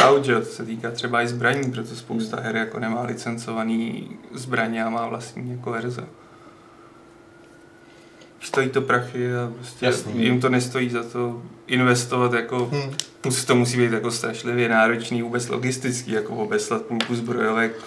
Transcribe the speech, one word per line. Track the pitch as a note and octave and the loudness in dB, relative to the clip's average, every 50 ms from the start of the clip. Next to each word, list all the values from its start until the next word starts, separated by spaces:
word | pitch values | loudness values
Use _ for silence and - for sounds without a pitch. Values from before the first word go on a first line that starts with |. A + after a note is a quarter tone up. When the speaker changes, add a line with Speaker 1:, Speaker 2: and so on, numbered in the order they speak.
| - | 10
Speaker 1:
aut, | C3 C#3+ C#3 C#3 | 10 8 6 6
že | B2+ A#2+ | 4 2
jo? | A2 | 2
To | A2 | 2
se | - - - A#2 | -2 -6 -10 -8
týká | A2 A2+ A2 - A#2 | -8 -6 -6 -6 -6
třeba | A#2 - - A#2+ A#2+ A#2+ A#2+ | -6 -4 -2 0 2 2 2
i | A#2+ | 0
zbraní, | A#2+ A#2+ A#2+ A#2 C3+ C#3+ C#3 B2+ B2+ | 0 2 2 2 2 2 0 -2 -2
proto | A#2+ A#2 - B2 | -4 -6 -8 -10
spousta | - - - A#2 A2+ A2 A2 - A2+ | -12 -8 -6 -4 -4 -2 -2 -4 -6
her, | B2 A2+ A2 | -4 -2 -2
jako, | A2+ A2 A2 - - | -2 -2 -2 -4 -4
nemá | A#2 A2+ A2+ A#2+ B2 | -4 -2 -2 -2 -2
licencovaný | A#2+ A#2+ - - A#2+ A#2 A#2 - - A2+ A2+ A2 A2+ A2+ A2+ A2+ A#2 - - - - - - - - - | -4 -6 -6 -6 -6 -6 -6 -6 -6 -4 -2 0 0 0 0 0 -2 -4 -6 -8 -12 -14 -16 -16 -14 -12
zbraně | C#3 B2 B2+ B2 A#2 A2+ A2 A2+ A2+ A2+ | -12 -6 -2 0 0 0 0 0 -2 -2
a | A2+ | -2
má | A2+ A#2 A#2 A#2 | -2 -2 -4 -4
vlastní, | B2 B2 A#2+ - - - B2+ B2 | -6 -8 -10 -10 -10 -10 -8 -8
jako, | B2 B2 B2 B2+ | -8 -8 -6 -6
verze. | A#2 A2+ A#2 B2 B2 B2 - - - - - - - - - - - - - - - - - - - - - - - - - - - - - - - - - - - - - - - - - - - - - - - - | -6 -4 -4 -4 -6 -6 -10 -12 -16 -20 -20 -20 -20 -20 -20 -20 -20 -20 -20 -20 -20 -20 -20 -20 -20 -20 -20 -20 -20 -20 -20 -20 -20 -20 -20 -20 -20 -20 -20 -20 -20 -20 -20 -20 -20 -20 -20 -20 -20 -20 -20 -20 -20 -16
Stojí | - - - C3+ C3 B2+ | -8 0 2 2 2 2
to | B2+ C3 B2 | 2 0 2
prachy | - B2 B2 B2 - - B2+ B2 B2 B2 | 2 2 2 0 -2 -4 -2 -2 -2 0
a | B2 B2 A#2 A#2 | -2 -2 -4 -6
prostě | - - - - - B2+ | -10 -12 -14 -8 0 2
Speaker 2:
Jasný. | B2+ - - - G#2+ G#2+ A#2+ A2+ | 2 2 2 -2 -2 0 2 4
Speaker 1:
jim | B2 B2 B2 | 4 4 4
to | B2 C3 | 4 4
nestojí | B2+ B2 B2 - - C3 B2+ B2 | 4 4 2 2 0 0 0 0
za | A#2+ A#2 A#2 | 0 -2 -4
to | A#2 - B2 B2 A#2+ A#2+ A#2+ - - - - - | -4 -4 -2 -2 -2 -4 -6 -10 -14 -18 -18 -4
investovat, | - B2+ B2+ B2+ B2 A#2+ A#2+ B2 - - B2 B2 B2 A#2+ | 0 2 4 6 6 6 4 4 0 2 2 4 4 4
jako, | A#2 A2+ - B2+ B2 B2 B2 C#3+ | 2 0 0 -2 -2 -2 0 -2
Speaker 2:
Hmm. | C#3+ C#3 C3+ C#3 - - - - - | -2 -4 -4 -6 -8 -8 -10 -12 -6
Speaker 1:
plus | - C3+ B2+ - - | -2 -2 -2 0 2
to | - B2+ | 4 6
musí | B2 A#2+ A#2+ B2 B2 | 6 6 4 4 4
být, | A#2+ A#2 A2+ | 4 4 2
jako, | A2 G#2+ A#2 | 0 0 -2
strašlivě | A2 - - A#2 A2+ - - A#2+ A#2+ B2 A#2+ A2+ | -2 -2 -4 -4 -4 -4 -4 -2 0 2 2 4
náročný | A#2 A2+ A2 A2+ A#2 A#2 A#2 - B2 A#2+ A#2 | 6 6 6 6 4 0 -2 -2 -2 -2 -2
vůbec | A#2+ A#2 B2 B2 B2+ | -2 -2 -2 -2 -2
logisticky, | C3 A#2+ B2 C3 B2+ B2+ - B2+ A#2 - - G2+ A2 | -2 -2 0 -2 -2 -2 -2 -2 -2 -2 -4 -2 -2
jako, | G#2+ G#2 A2 A#2 | -2 -2 -2 -4
obeslat | A#2 G#2+ G2+ - G#2+ - - A#2+ G#2+ - | -4 -2 0 0 0 0 0 -2 -4 -2
půlku | - A#2+ A2+ A2+ - B2 | -4 -4 -2 -2 -2 -2
zbrojovek, | A#2 A#2 A#2 A#2 A#2+ A2 A2 A2 A2+ A#2 A2 A2+ - - | -2 -2 -2 -2 0 0 2 2 2 0 0 -2 -6 -12